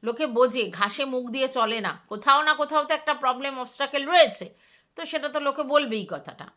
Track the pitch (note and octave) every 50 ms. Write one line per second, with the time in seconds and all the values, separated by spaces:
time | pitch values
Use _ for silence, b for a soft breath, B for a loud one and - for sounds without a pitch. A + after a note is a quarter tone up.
0 | - A3 A#3 A3+ D#4 C#4+ A3+ A#3 B3 B3+ A3+ B3+ A3 F3+ F3 E3+ G3+ G#3 G#3 -
1 | C#4 C4+ C4 B3+ B3 B3 A3+ C4+ C4+ C4 C4 B3+ A3+ G#3+ A3+ A3+ G3+ F3+ D3+ -
2 | _ _ G#3 G#3+ G#3 C#4+ C4+ C#4+ D4+ D#4 D4+ D4+ D4+ D4 D4+ D4+ D4 D4 D#4+ D4+
3 | D#4 D#4 D4 B3 C4+ B3+ B3+ A#3+ C4+ C#4 C4+ B3+ B3+ B3 - - C#4 C4+ C#4+ C#4+
4 | C#4 C#4 F4 F4+ D#4+ A#3+ - - F3+ - - b b b b b b b b -
5 | E4 - - D#4 C4+ D4 C4 D4+ D4 C#4+ C#4 C#4+ D4+ C4 C#4+ D4 D4 B3 A3 A3
6 | F#3+ D3+ F3 D3 - - - - - - _